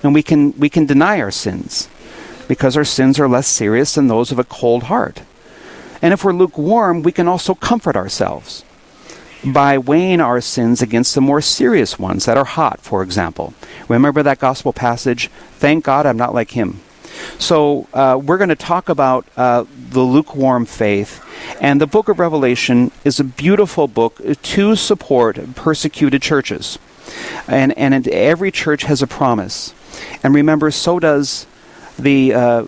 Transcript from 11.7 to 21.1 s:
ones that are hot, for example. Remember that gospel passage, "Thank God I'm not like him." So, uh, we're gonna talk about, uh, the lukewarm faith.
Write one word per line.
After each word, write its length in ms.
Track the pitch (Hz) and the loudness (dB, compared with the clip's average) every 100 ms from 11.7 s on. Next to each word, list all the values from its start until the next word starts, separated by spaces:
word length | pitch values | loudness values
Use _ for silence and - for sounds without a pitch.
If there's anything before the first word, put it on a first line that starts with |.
| 214 107 - | 2 0 -4
ones 280 | 92 90 - | -6 -4 0
that 100 | 120 | 0
are 80 | |
hot, 360 | 135 - 147 - | 0 0 -2 -2
for 220 | - 104 | -6 -4
example. 520 | 92 90 90 - - - - - - | -4 -4 -4 -6 -12 -12 -20 -20 -2
Remember 340 | 117 143 143 | 2 2 2
that 160 | 143 135 | 0 2
gospel 340 | 131 135 139 | 0 -2 -4
passage, 580 | - 123 120 131 123 - - - - | -2 -2 -2 -2 -2 -4 -12 -20 -2
"Thank 260 | 143 156 | 0 2
God 200 | 151 139 | 2 0
I'm 120 | 147 113 | 2 0
not 180 | 120 | -2
like 160 | 120 110 | -2 -4
him." 300 | 123 104 98 - - - - - - | -4 -4 -6 -18 -20 -20 -18 -16 -8
So, 480 | - 165 147 147 - | 0 2 2 0 -4
uh, 260 | - 135 131 | 0 2 2
we're 160 | 143 180 | 0 0
gonna 180 | 190 156 | 2 -2
talk 320 | - 175 - | -2 -4 -2
about, 380 | 151 135 127 - - | 0 2 0 -4 -2
uh, 280 | 123 120 - - 123 | 2 2 -2 -12 -4
the 100 | 127 | 0
lukewarm 680 | 127 135 151 143 131 123 117 | 4 2 0 -2 0 0 -2
faith. 540 | - 107 101 104 | -2 0 0 -4